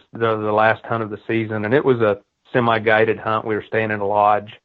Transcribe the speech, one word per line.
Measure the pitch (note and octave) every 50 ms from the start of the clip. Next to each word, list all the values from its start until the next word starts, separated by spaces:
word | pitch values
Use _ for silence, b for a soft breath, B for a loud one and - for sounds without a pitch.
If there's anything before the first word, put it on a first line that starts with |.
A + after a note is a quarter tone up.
| _ _ -
the, | A2+ A#2 A2+ A2
the | G#2+ G#2+ G#2+ G#2+
last | G#2+ G#2+ A2 A2 - -
hunt | - A#2 A2+ A2+
of | G#2
the | G#2+ - -
season, | - A2+ A2+ A2+ G#2+ A2 G#2+ G#2
and | G#2+ A#2+
it | D3 -
was | C#3 B2+ A#2
a | A#2 G#2 G2+ G2+ - _ _ _ _ _ -
semi-guided | C3 A#2+ A#2 A2+ A2 G#2 A2 A2 A2 A2 A2+ G#2+ G2
hunt. | - A2 A2 A2 -
We | A2+ G#2+
were | G2+ -
staying | - - A2 A2 G#2+
in | G#2+ G#2
a | G2+
lodge, | G2 G#2 G#2 G2+ G#2 G#2+ G#2 G2+ G#2+ - - _